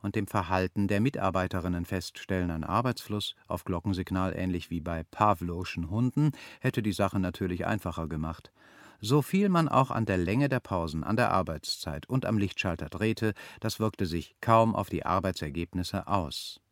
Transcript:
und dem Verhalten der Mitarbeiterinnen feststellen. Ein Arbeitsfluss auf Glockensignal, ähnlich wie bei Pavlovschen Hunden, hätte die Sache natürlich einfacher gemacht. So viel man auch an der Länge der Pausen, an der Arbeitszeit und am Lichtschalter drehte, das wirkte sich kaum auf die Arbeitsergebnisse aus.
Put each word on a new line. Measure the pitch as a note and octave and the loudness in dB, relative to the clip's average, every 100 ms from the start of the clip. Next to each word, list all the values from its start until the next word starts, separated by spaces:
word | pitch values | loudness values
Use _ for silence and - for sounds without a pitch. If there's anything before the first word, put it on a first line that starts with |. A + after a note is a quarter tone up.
und | G2+ A2 | 0 -2
dem | G2+ | 0
Verhalten | G#2+ F2 F#2 F#2 - G2+ | 0 2 2 2 0 2
der | G2+ | 2
Mitarbeiterinnen | B2+ - G2 F#2 F#2 F#2 F2+ F2 | 2 2 0 2 0 0 0 -2
feststellen. | F2 F#2+ - - - F#2+ F2 | -2 -4 -4 -14 -4 -2 0
Ein | D#2+ | -2
Arbeitsfluss | D2+ G2 B2 A#2+ - G#2 - - _ | 0 0 0 -4 -6 -6 -6 -10 _
auf | F2 - | -6 -4
Glockensignal, | F2 G2 F#2 F2+ F#2 F#2 | -4 -2 -2 -2 -2 -2
ähnlich | F2 F#2 F2 - | -2 -2 -2 -4
wie | E2+ | -6
bei | E2 E2 | -4 -6
Pavlovschen | D#2 - G#2+ G2 F2 E2+ F2+ - E2 | -6 2 4 4 0 -4 -6 -6 -4
Hunden, | G#2+ B2 D3 D3+ - - - | 0 0 4 2 0 -16 -4
hätte | C3 B2 | -2 0
die | G#2+ | -2
Sache | F#2+ G2 G#2 | 0 0 2
natürlich | F2+ - F#2 F2+ E2+ | -2 -2 -4 -2 -2
einfacher | G#2 F2+ E2+ D#2+ | -2 -4 -4 -4
gemacht. | D#2 D#2+ E2 - _ - - - - | -4 -4 -8 -14 _ -20 -20 -20 -8
So | G#2 D3 | 2 2
viel | C3+ F#3+ G3+ | 4 2 4
man | F3 D#3+ | 4 4
auch | - - | 4 2
an | - G#2+ | 2 2
der | F#2 | 2
Länge | F2+ A2+ C#3+ | 2 2 2
der | B2+ | 0
Pausen, | - F#2 E2 D#2 | -2 -2 -2 -2
an | D2 A2+ | 0 2
der | A#2 | 2
Arbeitszeit | F#2+ E2 D#2 - - - D2+ - | 2 0 -6 -6 -6 -6 -8 -2
und | B2+ - | -2 0
am | A2 | 0
Lichtschalter | G2 - G2 E2 D2 | 0 0 -4 -4 -6
drehte, | E2 G#2+ A2+ A2 - - - | 0 0 2 0 -2 -12 -6
das | A2 - | -6 0
wirkte | A2 - F#2 | -2 0 -2
sich | E2 - _ | -2 -6 _
kaum | - A2+ A2+ G2 | 6 8 8 2
auf | G2+ | -2
die | D#2+ - | -2 0
Arbeitsergebnisse | F#2 F#2+ F2 D#2 D2 E2+ F#2 F2 G2+ - | 0 0 -2 -6 -4 -4 -4 -4 -6 -2
aus. | G2 D#2 - - - _ | -2 -2 -8 -12 -16 _